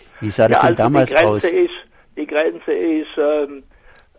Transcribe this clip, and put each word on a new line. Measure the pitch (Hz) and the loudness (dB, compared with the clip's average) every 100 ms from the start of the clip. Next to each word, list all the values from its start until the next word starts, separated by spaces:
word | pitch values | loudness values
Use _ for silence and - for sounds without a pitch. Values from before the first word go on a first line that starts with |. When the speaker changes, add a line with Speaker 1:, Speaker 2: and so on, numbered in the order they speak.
| - - | -20 -12
Speaker 1:
Wie | 107 | -6
sah | 98 113 | 2 2
das | - | 4
Speaker 2:
Ja, | - | 2
Speaker 1:
denn | |
Speaker 2:
also | - | 2
Speaker 1:
damals | 117 143 127 | 2 2 2
Speaker 2:
die | 147 | 2
Grenze | 214 | 2
Speaker 1:
aus? | 208 | 2
Speaker 2:
ist, | 180 180 175 - - _ _ - | 0 0 0 -2 -20 _ _ -12
die | 147 | -6
Grenze | 151 160 170 - | -2 -2 -4 -6
ist, | 156 170 156 147 - | -4 -2 -2 -4 -4
ähm, | 147 151 143 139 - _ - - _ | -2 -2 -4 -10 -20 _ -20 -20 _